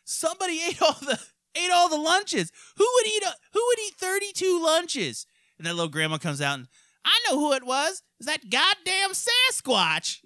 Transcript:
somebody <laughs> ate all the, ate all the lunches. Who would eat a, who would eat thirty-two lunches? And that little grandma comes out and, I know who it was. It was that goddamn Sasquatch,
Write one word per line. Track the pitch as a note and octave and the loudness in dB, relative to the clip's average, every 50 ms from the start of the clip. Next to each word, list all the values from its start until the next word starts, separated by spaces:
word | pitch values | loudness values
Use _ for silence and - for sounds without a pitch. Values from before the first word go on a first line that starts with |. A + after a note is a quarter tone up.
| _ | _
somebody | - - - - D#4+ E4+ F#4+ F#4+ F#4 E4+ D#4+ | -10 -8 -4 -4 -4 -4 -4 -4 -4 -4 -4
<laughs> | E4 E4+ | -4 -6
ate | F4 - | -2 2
all | - D#4+ D4 - | 2 2 2 2
the, | - C#4 B3+ - - - _ _ _ _ _ | -2 -6 -6 -6 -6 -12 _ _ _ _ _
ate | D4 F4 F4+ | -4 0 2
all | F4+ F4 F4 F4+ | 4 4 4 4
the | D#4 | 2
lunches. | D4+ D4+ D#4+ E4+ F#4+ G4+ - - B3 F3 D#3+ - - - - _ | 0 2 2 2 2 2 0 -2 -4 -4 -4 -6 -14 -20 -20 _
Who | - G4 A#4 B4 | 2 2 4 4
would | B4 A4+ | 4 2
eat | G#4+ G#4+ G#4+ G4+ | 2 0 0 -2
a, | F#4 E4 - _ _ | -2 -6 -8 _ _
who | - G#4 A#4 | -2 0 2
would | A#4+ B4 A4+ | 2 2 0
eat | A4 G4+ - | 0 -6 -8
thirty-two | - - F#4 F#4 G4+ G4+ G4+ F#4+ - F4+ F#4+ F4+ F4 | -6 -4 -2 -2 -2 -4 -4 -6 -2 0 2 2 2
lunches? | E4 D#4+ D#4 E4 F4 F4 - C#4 G3+ C#3+ A2+ - - - _ _ _ _ _ _ | 2 2 2 2 0 -2 -4 -4 -4 -6 -6 -8 -12 -16 _ _ _ _ _ _
And | D#3+ | -8
that | E3 F3 | -6 -4
little | E3+ E3+ E3 | -2 -4 -4
grandma | C#3 D#3 D#3+ D#3 D#3+ D#3 | -2 -2 -2 -2 -2 -4
comes | - E3+ D3 C#3 | -4 -4 -4 -2
out | D3 C#3+ C#3+ C3+ | -2 -2 -4 -4
and, | B2 B2+ _ _ _ _ _ _ _ | -8 -14 _ _ _ _ _ _ _
I | - F#4 A4+ A#4+ A4 | 0 2 2 2 2
know | D#4 C#4 | 0 2
who | D4 D4+ | 2 0
it | C#4 C4 B3+ | 0 0 -2
was. | B3 B3+ C4+ C#4+ D#4+ F#4+ - - _ _ _ | -2 -2 0 0 -2 -4 -6 -12 _ _ _
It | A#3 | -8
was | |
that | B3+ D4+ D#4 - G#3 | -6 -6 -6 -4 -2
goddamn | F#3+ B3+ D4+ F#4 G4+ G4 E4+ F4+ F#4 F#4+ G4 G4 | 0 2 2 2 2 0 _ -2 -2 0 0 -2
Sasquatch, | - - - - A#4 B4 B4+ C5 B4 - - C4+ B3+ G#3 F3+ D#3+ D#3+ D#3+ - - - - - | -2 -4 -2 0 2 4 4 2 2 -2 -2 0 2 2 2 2 0 -2 -4 -6 -8 -8 -12